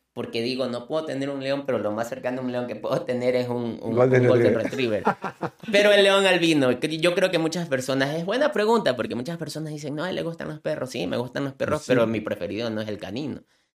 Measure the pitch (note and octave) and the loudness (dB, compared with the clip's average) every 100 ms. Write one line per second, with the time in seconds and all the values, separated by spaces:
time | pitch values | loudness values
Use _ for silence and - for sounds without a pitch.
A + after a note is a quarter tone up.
0 | _ - A2+ A#2 A#2 B2+ B2 A#2+ A#2+ D#3 | _ -10 -6 -4 -2 -2 -4 -4 -4 -6
1 | D#3+ C3+ C#3 C#3 C3+ C#3 C#3 A#2+ G#2 G#2+ | -4 -4 -4 -4 -4 -4 -2 -2 -2 -2
2 | A2+ B2+ B2 C3 B2+ B2 B2 G#2+ - C3 | -6 -6 -6 -4 -4 -4 -4 -6 -2 -2
3 | - B2 B2 B2 B2 A#2+ A#2+ - A2+ A2+ | -2 0 2 0 0 -2 -4 -6 -2 4
4 | B2+ B2+ B2 B2 A#2 A2+ A2 B2+ A#2+ G#2 | 6 6 6 6 4 4 0 -2 0 0
5 | G#3 - F3+ - E3 - - G3+ G#3 G3+ | 0 -2 -6 -8 -10 -8 0 4 6 6
6 | G3 G3 F#3+ F3+ E3+ D3+ B2+ B2+ D#3 D#3+ | 6 6 6 4 4 4 4 2 -2 0
7 | E3 F3 F#3 F3 E3 F3 E3+ C3 B2+ C3+ | 2 2 2 2 0 -2 -2 -2 -2 0
8 | C#3 D#3+ F3 A#3+ D4 G#3 G#3+ A#3 F3+ B2 | 0 -2 -2 0 0 2 2 4 2 0
9 | G#2+ A2 B2+ E3+ D3+ D3+ D#3 D3+ D3 D3+ | -2 -4 -6 -8 -8 -8 -8 -8 -8 -6
10 | F3+ - E3 E3 D3+ D3+ - D3+ B2+ B2 | -4 -4 -6 -8 -10 -8 -6 -4 -6 -6
11 | - A#2 B2+ C#3 C#3 C3+ - D3 - B2 | -4 -4 -4 -4 -6 -4 -2 -2 2 2
12 | A2+ A2+ G#2+ G#2 F2 G#2+ A#2 A2 G#2+ G#2 | 2 0 -4 -6 -6 -6 -4 -6 -6 -8
13 | F2 G#2+ D3 - - _ _ | -8 -8 -8 -10 -14 _ _